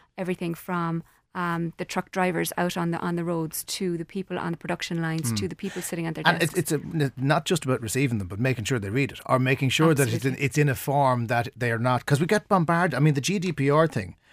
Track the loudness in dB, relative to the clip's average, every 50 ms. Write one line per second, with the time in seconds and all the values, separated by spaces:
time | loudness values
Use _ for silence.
0 | _ _ _ -6 -6 -4 -4 -4 -4 -6 -6 -8 -6 -6 -4 -2 -2 -2 -4 -4
1 | -6 _ _ _ _ _ -8 -6 -4 -2 -2 -2 -4 -4 -6 -8 -8 -6 -6 -6
2 | -6 -4 -2 0 0 2 0 0 -2 -2 -2 0 0 0 0 -2 -2 -2 -2 -2
3 | -2 -2 -2 -2 -2 -2 -2 -2 -2 -4 -6 -8 -8 -6 -6 -4 -2 -2 -2 -4
4 | -6 -6 -8 -8 -6 -6 -6 -4 -4 -4 -4 -4 -6 -6 -6 -6 -4 -4 -2 -2
5 | -2 -2 -2 -2 -2 -2 -2 -2 -2 -4 -6 -6 -8 -8 -6 -8 -8 -6 -6 -4
6 | -4 -4 -4 0 2 2 2 4 2 0 0 0 0 0 -2 -2 -2 -2 0 0
7 | 0 0 0 0 2 2 2 2 2 0 0 0 0 0 -2 -2 -2 -2 0 0
8 | 0 2 0 -2 -2 -4 -2 0 0 0 0 0 -2 -2 -2 -2 -2 -2 0 0
9 | 0 -2 -4 -6 -2 0 2 4 4 2 2 2 2 2 2 4 4 4 6 4
10 | 4 2 2 0 0 -2 -2 0 -2 0 2 2 2 2 2 0 -2 0 2 2
11 | 4 4 2 2 0 0 0 0 0 -2 -4 -4 -2 -2 0 0 2 2 0 0
12 | 2 2 2 2 4 2 2 2 2 2 2 2 4 2 2 2 2 2 2 4
13 | 4 4 4 2 0 0 -2 0 -2 -2 -2 0 2 4 4 4 4 2 0 -2
14 | -6 -6 -10 _ _ _